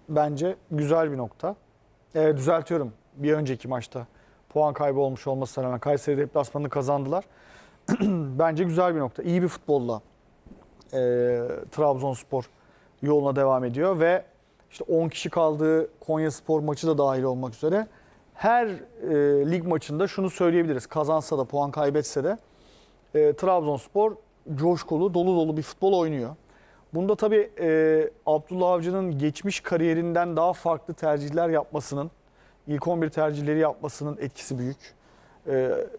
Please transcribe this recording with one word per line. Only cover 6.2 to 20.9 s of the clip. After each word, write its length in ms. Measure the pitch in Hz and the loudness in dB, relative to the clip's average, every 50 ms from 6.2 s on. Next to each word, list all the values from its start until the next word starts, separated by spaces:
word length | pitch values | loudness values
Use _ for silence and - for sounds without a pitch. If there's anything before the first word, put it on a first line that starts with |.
| 147 143 - 151 139 - - 143 147 135 | -2 -2 0 -2 -2 -2 -4 -6 -6 -4
kazandılar. 540 | - 143 131 131 143 143 139 135 156 185 - - _ - - - - - | -4 -2 -2 0 0 -2 -2 -2 -4 -4 -6 -8 _ -20 -20 -20 -20 -20
<clears throat> 380 | - - _ _ _ - 202 247 196 214 185 170 151 135 127 135 | -20 -20 _ _ _ -4 -2 0 0 0 -2 -2 -4 -4 0 0
Bence 240 | 160 165 160 151 185 | 0 2 2 0 -2
güzel 320 | 175 160 175 180 180 170 | 0 2 2 2 2 0
bir 40 | 156 | 0
nokta. 240 | 143 120 - - 131 | -2 -4 -6 -6 -4
İyi 180 | 170 170 180 | -2 0 0
bir 60 | 180 | 0
futbolla, 540 | 175 - - - - 147 139 123 117 113 107 - _ _ _ _ _ _ _ _ - - - - _ _ - _ _ - | -2 -2 -4 -2 0 0 0 0 -2 -4 -6 -8 _ _ _ _ _ _ _ _ -20 -20 -20 -20 _ _ -20 _ _ -2
e, 40 | 131 127 123 123 123 123 123 123 120 120 123 160 - - - | 0 0 2 2 2 2 2 0 0 -2 -4 -6 -8 -10 -8
Trabzonspor 720 | - - 151 147 139 127 135 139 131 - - - - 131 120 - _ _ _ _ _ _ _ _ _ _ | -2 2 2 2 2 2 -2 -4 -6 -6 -8 -6 -6 -6 -6 -8 _ _ _ _ _ _ _ _ _ _
yoluna 340 | - 143 151 147 139 139 135 | 0 2 2 4 4 2 2
devam 280 | 143 139 135 131 127 127 | 2 2 4 2 2 0
ediyor 360 | 123 120 135 160 190 190 160 | -2 -2 0 0 0 2 2
ve 240 | 160 170 180 185 - - _ _ _ _ _ _ _ _ | 4 4 2 2 -2 -6 _ _ _ _ _ _ _ _
işte 120 | - - - | -16 -10 -4
on 260 | - 170 160 165 160 | 0 0 0 0 0
kişi 200 | - - - 160 | -4 -6 -8 -4
kaldığı 680 | - 175 165 156 151 147 156 156 160 160 156 - - _ | 0 0 2 2 2 2 2 2 4 2 2 -2 -6 _
Konyaspor 600 | - - 156 156 156 156 135 - - - 156 156 | -6 -2 -2 0 0 -2 -2 -4 -2 -2 0 0
maçı 280 | 147 151 147 - - | 0 -2 -4 -2 0
da 100 | 160 156 | 0 2
dahil 260 | 143 143 139 135 131 127 | 2 2 2 2 0 0
olmak 300 | 135 127 127 127 123 113 | -2 -2 -2 -6 -8 -6
üzere 340 | - - 156 180 208 220 214 - - _ _ _ _ _ _ _ | -4 -2 0 0 0 -2 -4 -10 -20 _ _ _ _ _ _ _
her, 320 | - - 208 233 240 240 | -2 2 2 2 2 2
e, 840 | 214 185 - - - - - - 127 156 147 143 143 143 143 143 156 | 0 -4 -8 -12 -16 -14 -8 -4 0 2 4 4 4 4 4 4 2
lig 140 | 170 185 165 | 0 0 0
maçında 400 | 180 165 151 - - 147 156 196 | 0 -2 -2 -2 -4 -4 -2 -2
şunu 220 | 190 - - 190 185 | -2 -2 -2 -4 -2
söyleyebiliriz. 580 | - - 185 170 165 175 170 160 143 127 - | 0 0 2 4 4 4 2 2 0 -4 -6
Kazansa 500 | - | -4